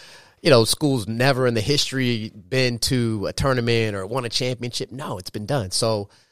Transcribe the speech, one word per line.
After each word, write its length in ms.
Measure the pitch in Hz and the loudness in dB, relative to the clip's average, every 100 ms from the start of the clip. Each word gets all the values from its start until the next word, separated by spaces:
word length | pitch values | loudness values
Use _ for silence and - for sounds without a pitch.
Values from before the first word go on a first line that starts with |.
| - - - _ | -20 -20 -20 _
you 80 | - | 6
know, 140 | 123 | 6
school's 420 | 113 - 151 131 101 | 6 2 0 0 -2
never 400 | 113 135 131 127 | 0 2 2 2
in 80 | |
the 60 | 117 | 0
history 720 | 98 143 - 135 123 117 107 | 0 0 0 -2 0 -2 -4
been 460 | 104 90 131 127 120 | -12 -4 0 0 0
to 460 | - 127 117 110 87 | 0 0 0 -2 -4
a 60 | |
tournament 600 | - 139 127 120 117 110 | -2 0 0 2 2 0
or 100 | 101 95 | -2 -4
won 160 | 131 | -4
a 40 | 117 | -4
championship. 600 | - 127 120 123 - 127 | -2 -2 -4 -6 -6 -8
No, 280 | 131 165 104 | -8 -10 -10
it's 120 | - | -10
been 160 | 110 104 | -10 -4
done. 240 | 143 95 | -4 -2
So 380 | - 113 110 101 _ _ | -2 0 0 -4 _ _